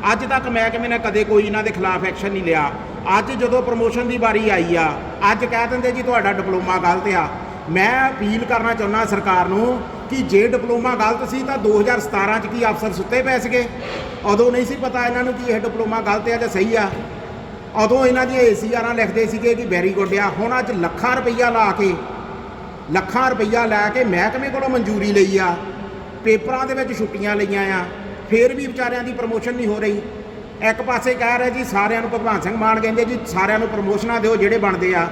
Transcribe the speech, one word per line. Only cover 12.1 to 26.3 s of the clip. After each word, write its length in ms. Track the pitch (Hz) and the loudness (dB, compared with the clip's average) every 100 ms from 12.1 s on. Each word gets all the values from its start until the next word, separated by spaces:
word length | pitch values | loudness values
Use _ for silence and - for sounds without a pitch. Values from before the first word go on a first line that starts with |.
| 202 202 220 | -2 0 0
'ਚ 60 | 208 | -2
ਕੀ 180 | 240 | 0
ਅਫਸਰ 280 | 233 214 214 | 0 0 -4
ਸੁੱਤੇ 300 | 170 185 247 | -4 -2 0
ਪਏ 160 | 262 254 | 2 0
ਸੀਗੇ? 300 | - 247 233 - - - - - | 2 0 0 -6 -10 -8 -10 -6
ਉਦੋਂ 280 | 208 202 240 | 2 6 6
ਨਹੀਂ 140 | 247 247 | 4 0
ਸੀ 80 | |
ਪਤਾ 320 | 277 254 254 240 | -2 -4 -2 0
ਇਹਨਾਂ 180 | 240 | 0
ਨੂੰ 100 | 254 | -2
ਕਿ 180 | 226 247 | -2 -2
ਇਹ 80 | 220 | 0
ਡਿਪਲੋਮਾ 400 | 214 226 220 220 | 0 -2 -2 0
ਗਲਤ 280 | 202 208 220 | 0 0 0
ਆ 80 | 233 | -2
ਜਾਂ 120 | 233 | 0
ਸਹੀ 260 | 190 208 | 0 2
ਆ? 160 | 226 196 - - - - - - - - 220 | 2 0 -4 -10 -12 -12 -14 -14 -14 -6 0
ਉਦੋਂ 220 | 214 254 262 | 4 4 4
ਇਹਨਾਂ 200 | 254 254 | 4 0
ਦੀਆਂ 140 | 262 | 4
ਏ 140 | 240 | 4
ਸੀ 180 | 202 214 | 4 0
ਆਰਾਂ 220 | 240 233 | -2 0
ਲਿਖਦੇ 320 | 226 214 190 220 | 0 0 0 0
ਸੀਗੇ 280 | 214 233 | 0 0
ਕਿ 80 | 233 | 0
very 380 | 220 180 185 190 | 0 0 0 0
good 180 | 190 196 | 0 0
ਆ। 100 | 202 | 0
ਹੁਣ 300 | 175 226 254 | -2 0 0
ਅੱਜ 140 | 247 | -2
ਲੱਖਾਂ 440 | 208 170 - 240 254 | -2 -2 -2 0 0
ਰੁਪਈਆ 340 | 247 233 240 | 0 2 2
ਲਾ 220 | 233 208 | 4 2
ਕੇ, 220 | 196 196 170 - - - - - - - - - | 2 0 0 -6 -10 -10 -12 -12 -14 -14 -14 -2
ਲੱਖਾਂ 380 | 175 185 - 262 | -2 0 0 2
ਰੁਪਈਆ 360 | 233 214 233 233 | 2 2 2 2
ਲੈ 220 | 208 208 | 2 2
ਕੇ 160 | 233 | 2
ਮਹਿਕਮੇ 440 | 240 175 208 254 269 | 2 2 0 0 -4
ਕੋਲੋਂ 200 | 262 262 | -2 0
ਮਨਜ਼ੂਰੀ 440 | 254 208 208 208 | 0 0 0 2
ਲਈ 260 | 202 190 196 | 4 4 4
ਆ, 180 | 185 170 - - - - - - | 0 -2 -6 -10 -12 -12 -12 -4
ਪੇਪਰਾਂ 420 | 226 | 2